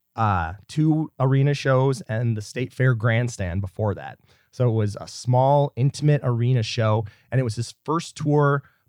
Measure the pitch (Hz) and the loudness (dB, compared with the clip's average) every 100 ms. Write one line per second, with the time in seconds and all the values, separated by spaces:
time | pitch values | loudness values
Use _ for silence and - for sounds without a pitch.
0 | _ - 110 95 82 98 - - 156 156 | _ -2 0 2 -2 -8 -8 0 2 2
1 | 156 - 131 135 139 143 139 131 135 131 | -2 -2 2 2 2 0 0 2 2 -2
2 | - 110 120 107 104 - 131 - 131 117 | -4 -2 -2 -2 -6 -8 -8 0 0 2
3 | 120 113 123 - 92 87 101 - 107 80 | 0 0 -2 -4 -6 -4 -6 -4 -4 -4
4 | 69 - _ _ _ - 123 110 107 104 | -8 -16 _ _ _ -2 0 2 0 -4
5 | 80 - 123 123 135 143 143 - 135 - | -12 -8 0 2 4 4 2 0 -2 0
6 | 147 147 143 120 120 127 107 - 110 107 | 2 2 0 0 0 0 0 0 0 0
7 | 101 - _ 127 123 107 117 - - 160 | -2 -12 _ -2 -2 -4 -8 -8 -4 -4
8 | - - 151 147 143 143 - _ | -4 -6 0 2 4 2 -4 _